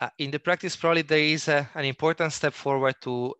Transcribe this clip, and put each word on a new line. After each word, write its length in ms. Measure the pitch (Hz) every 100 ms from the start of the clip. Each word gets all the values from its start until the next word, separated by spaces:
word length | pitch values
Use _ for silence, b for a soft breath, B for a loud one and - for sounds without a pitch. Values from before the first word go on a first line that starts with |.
Uh, 80 | 120 -
in 120 | 139
the 80 | 147
practice, 380 | - 175 185 -
probably 260 | 165 165
there 160 | 151 156
is 300 | 151 156 -
a, 200 | 147 135
an 100 | 156
important 480 | 139 127 156 165 160
step 220 | - 151
forward 400 | - 139 139 131 135
to 340 | - 123 123 -